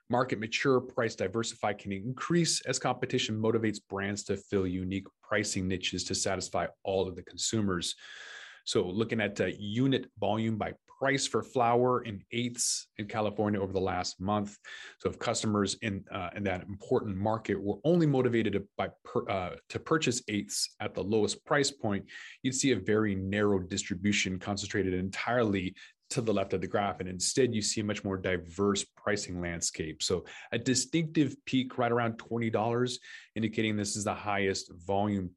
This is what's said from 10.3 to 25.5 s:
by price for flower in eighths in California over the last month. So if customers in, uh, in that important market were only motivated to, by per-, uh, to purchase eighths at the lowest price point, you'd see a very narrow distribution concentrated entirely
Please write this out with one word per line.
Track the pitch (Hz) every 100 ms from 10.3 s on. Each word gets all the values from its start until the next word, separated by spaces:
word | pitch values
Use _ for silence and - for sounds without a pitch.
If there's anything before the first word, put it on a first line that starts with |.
| 107 113 107
by | 82 - _ -
price | 135 135 -
for | 110
flower | 104 131 117 123 127 123
in | 117 101 -
eighths | 117 120 120 - - - -
in | 104
California | 113 104 104 104 104
over | 98
the | 95
last | 95 90 90 -
month. | 92 104 101 - - - - -
So | 92
if | -
customers | 123 110 110 104 98 -
in, | 113 98 -
uh, | 98 87
in | 95
that | 101 92
important | 82 98 - 127 107 95
market | 107 110 - 95
were | 98 101
only | 151 175 156
motivated | 131 123 117 107
to, | 95 - -
by | 95 -
per-, | - 120 117
uh, | 98 90 - -
to | 113
purchase | - 160 139 117 -
eighths | 104 101 - - -
at | 104
the | 92
lowest | 92 110 104 -
price | - 147 135
point, | - 110 98 - - - -
you'd | 135 127
see | 139
a | 107
very | 92 107 107 95
narrow | 95 104 104 95
distribution | 90 95 - 90 101 101 98 92
concentrated | - 95 - 104 92
entirely | 92 95 - 120 123 110